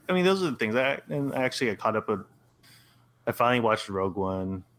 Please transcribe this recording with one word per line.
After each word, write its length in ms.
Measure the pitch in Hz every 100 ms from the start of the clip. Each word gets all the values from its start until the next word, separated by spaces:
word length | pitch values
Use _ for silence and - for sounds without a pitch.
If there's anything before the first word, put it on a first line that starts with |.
| -
I 40 |
mean, 120 | 185
those 180 | 180 196
are 80 | 180
the 60 | 120
things. 180 | 110
I, 260 | 117 131 - -
and 240 | 147 139
actually, 360 | 131 131 - 120
I 40 |
caught 220 | 98 110 107
up 120 | 104
with, 160 | 104 - _ _ _ - - _ _ _ _ -
I 60 |
finally 280 | 113 120 123
watched 300 | 113 110 -
Rogue 260 | 98 98 95
One. 480 | 95 95 95 95 -